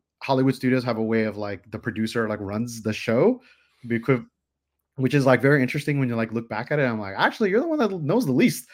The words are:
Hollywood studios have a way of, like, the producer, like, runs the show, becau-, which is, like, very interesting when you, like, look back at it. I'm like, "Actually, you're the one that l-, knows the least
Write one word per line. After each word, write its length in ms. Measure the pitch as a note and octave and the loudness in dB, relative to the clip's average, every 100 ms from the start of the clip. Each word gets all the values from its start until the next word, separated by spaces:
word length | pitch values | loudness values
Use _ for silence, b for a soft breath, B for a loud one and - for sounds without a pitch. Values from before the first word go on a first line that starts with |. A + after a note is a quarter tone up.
| _ _ | _ _
Hollywood 320 | - C3+ C3 C3 | -2 2 2 0
studios 280 | B2+ B2+ | 0 0
have 140 | B2 A2 | 0 -2
a 60 | |
way 200 | A2 A2+ G#2+ | 0 0 -2
of, 120 | G2+ | -4
like, 320 | G#2 G2+ - | -8 -10 -12
the 80 | A2 | -10
producer, 480 | - G2+ A2 A#2 A2 | -6 -4 -4 -2 -2
like, 100 | G#2+ | -4
runs 420 | G2 G#2 A#2+ A2+ | -4 -6 -6 -6
the 100 | A2 | -6
show, 480 | G#2 - A#2 F#3 B3+ b b b b A#2+ | -4 0 2 4 2 b b b b -6
becau-, 380 | A#2 A#2 B2+ A2+ _ _ _ _ _ _ - | -2 0 -2 -2 _ _ _ _ _ _ -4
which 160 | C3 | 0
is, 120 | D3 C3 | 4 6
like, 160 | B2+ | 6
very 200 | C#3 C#3+ | 6 4
interesting 380 | B2+ D3+ D3 C#3+ | 2 -2 -2 0
when 100 | C3 | 0
you, 60 | A#2 | -2
like, 180 | A2+ | -2
look 160 | A2+ A#2 | -4 -6
back 220 | G#2+ B2 | -6 -4
at 80 | D3+ | -2
it. 40 | |
I'm 160 | C3 A2+ | 0 -2
like, 160 | G2+ G2 | -6 -2
"Actually, 320 | G#3+ - G#3+ | -2 0 0
you're 100 | G3+ | 2
the 60 | E4+ | 0
one 120 | D4+ | 0
that 120 | A3 | -2
l-, 80 | F#3+ | -2
knows 260 | C#3+ G#3 A3 | 0 0 2
the 80 | |
least 340 | C3 A3+ D3+ - | 4 2 2 -8